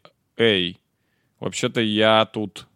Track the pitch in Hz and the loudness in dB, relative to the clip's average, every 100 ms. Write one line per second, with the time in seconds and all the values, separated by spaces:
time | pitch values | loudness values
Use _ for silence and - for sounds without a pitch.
0 | - _ _ - 117 98 87 90 _ _ | -18 _ _ 0 2 2 -2 -6 _ _
1 | _ _ _ - 107 - 127 123 110 104 | _ _ _ -12 -10 -6 -4 -2 -2 2
2 | 110 110 110 113 104 - - | 4 4 2 -4 -8 -10 -20